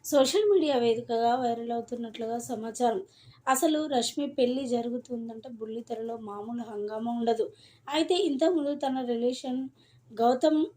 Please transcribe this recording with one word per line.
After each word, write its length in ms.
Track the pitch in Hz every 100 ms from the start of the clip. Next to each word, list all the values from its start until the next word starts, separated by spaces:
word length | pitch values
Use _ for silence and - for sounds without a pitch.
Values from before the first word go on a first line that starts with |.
సోషల్ 420 | - 294 269 381 415
మీడియా 260 | 392 311 262
వేదికగా 540 | 233 226 233 226 233
వైరల్ 360 | 254 240 233 233
అవుతున్నట్లుగా 680 | 233 233 240 226 214 226 240
సమాచారం. 640 | 240 220 226 214 240 202 - _ - - -
అసలు 340 | 262 330 302 311
రష్మి 400 | 262 233 - 285
పెళ్లి 380 | - 247 254 262
జరుగుతుందంటే 840 | 233 240 247 240 240 226 226 262
బుల్లితెరలో 640 | 226 220 226 226 226 226 233
మామూలు 460 | 214 208 214 240
హంగామా 500 | 226 208 208 220 233
ఉండదు. 340 | 240 226 226 - - - _ -
అయితే 260 | 302 320
ఇంతకుముందు 600 | 370 370 262 320 339 285
తన 300 | 285 269 262 247
రిలేషన్ 520 | 233 247 254 262 262 262 _ _ _ _
గౌతమ్ 520 | 220 233 254 311 311 339